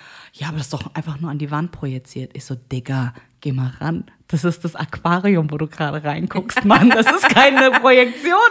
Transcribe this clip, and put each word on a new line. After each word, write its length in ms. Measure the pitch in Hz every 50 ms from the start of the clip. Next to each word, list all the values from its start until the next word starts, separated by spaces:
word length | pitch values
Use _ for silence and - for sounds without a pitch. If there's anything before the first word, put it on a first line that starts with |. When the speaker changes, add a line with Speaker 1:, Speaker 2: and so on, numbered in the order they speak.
| - - - - - - _
Speaker 1:
„Ja, 160 | - 147 160
aber 100 | 156 156
das 80 | 135 -
ist 40 | -
doch 200 | - - - -
einfach 240 | 160 - 165 147 139
nur 100 | 170 160 139
an 60 | 147
die 120 | 151 143
Wand 220 | 151 147 165 170 -
projiziert.“ 580 | - - 139 127 127 - - - 139 131 - -
Ich 80 | 135 -
so, 100 | - 135
„Digga, 600 | 123 - _ 131 127 120 - 135 131 123 120 - - - _ _ _
geh 100 | - 147
mal 220 | 131 131 127 127 127 -
ran. 240 | - 156 165 170 - - _ _ _ -
Das 160 | - 156 170
ist 200 | 175 165 - -
das 120 | 170 -
Aquarium, 760 | - 156 - - - - 165 175 180 185 202 196 170 156 151
wo 80 | 151 147
du 80 | 160
gerade 380 | 156 - - 160 143 147 151 147
reinguckst, 600 | 147 143 160 170 190 - 190 185 233 - 254 240
Mann. 240 | 202 - - 190 247
Das 160 | 247 226 226 -
ist 180 | 302 359 - 254
keine 400 | - 247 262 277 269 262 262 262
Speaker 2:
<laughs> 100 | 254 285
Speaker 1:
Projektion 580 | - 269 254 254 247 240 240 294 294 339 349 403 466 466